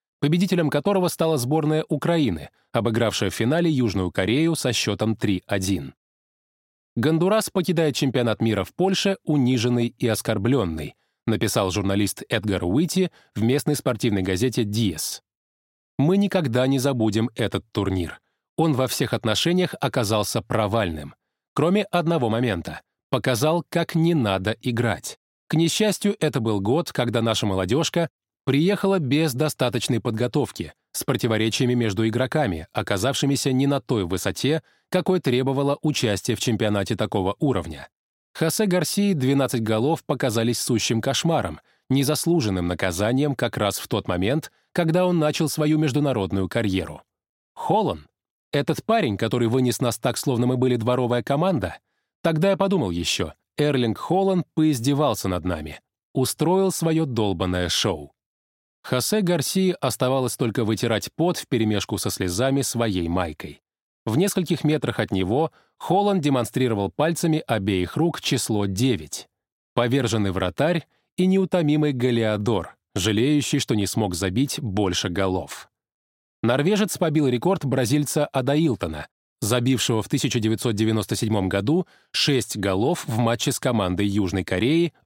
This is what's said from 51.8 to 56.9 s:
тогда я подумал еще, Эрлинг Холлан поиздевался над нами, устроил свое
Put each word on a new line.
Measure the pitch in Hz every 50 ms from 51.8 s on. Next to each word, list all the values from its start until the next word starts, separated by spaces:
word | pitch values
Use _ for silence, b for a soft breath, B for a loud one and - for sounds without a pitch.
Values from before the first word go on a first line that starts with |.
| _ _ _ _ _ _ _ _
тогда | - 165 165 165 180 196
я | 196
подумал | 147 196 196 202 175 117 92
еще, | 85 87 85 - - - 87 76 - _ _ _ - -
Эрлинг | 147 151 135 127 120 113 101
Холлан | - - - 165 190 196 190 190 180 - _ -
поиздевался | 160 156 156 143 117 113 139 143 139 151 135 107 - -
над | 95 90 87 80
нами, | 90 87 78 76 76 - - _ _ _ _ _ _ -
устроил | 135 131 - - - 151 160 185 190 190 190
свое | - - 165 165